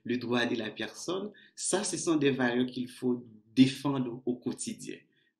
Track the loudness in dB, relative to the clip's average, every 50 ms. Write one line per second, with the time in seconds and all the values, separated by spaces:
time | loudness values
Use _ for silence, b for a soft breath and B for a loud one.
0 | -4 -4 -4 -2 -2 0 0 2 2 0 0 -2 -4 -4 -6 -6 -8 -8 -8 -8
1 | -6 -4 -4 -4 -4 -6 B B B B B -6 -2 0 0 0 0 -2 -4 -2
2 | 0 2 2 4 4 4 4 4 2 2 2 2 0 0 -2 -6 -8 -8 -6 -2
3 | 0 0 0 -2 -4 -10 -18 -20 -20 _ 6 8 8 8 6 0 -2 -2 0 0
4 | -2 -4 -6 -4 -4 -4 -4 -2 -4 -6 -6 -6 -8 -8 -10 -10 -10 -12 -12 -12
5 | -16 _ _ _ _ _ _